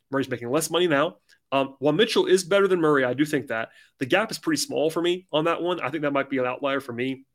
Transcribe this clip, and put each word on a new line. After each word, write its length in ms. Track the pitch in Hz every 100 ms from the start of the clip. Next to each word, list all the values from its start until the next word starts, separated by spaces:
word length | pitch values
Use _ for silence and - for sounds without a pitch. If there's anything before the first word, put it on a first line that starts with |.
| -
Murray's 180 | 135 127
making 220 | 117 120
less 180 | 143 156
money 200 | 165 180
now. 280 | 139 160 - _ _ -
Um, 260 | 139 135 -
while 160 | 147
Mitchell 320 | 156 233 208 180
is 180 | 190
better 240 | 175 202 196
than 120 | 180
Murray, 240 | 156 143
I 100 | 127
do 100 | 127
think 220 | 151 147 -
that 240 | 113 113 - _ -
the 60 | 131
gap 240 | 180 220
is 60 | -
pretty 220 | - -
small 300 | - 131 151
for 100 | 170
me 280 | 175 180 185
on 120 | 151
that 180 | 160 165
one. 180 | 170 175
I 100 | 123
think 120 | 156
that 100 | 147
might 160 | 139 135
be 100 | 135
an 80 | 123
outlier 340 | 127 139 135
for 120 | 135
me 320 | 117 131 131 -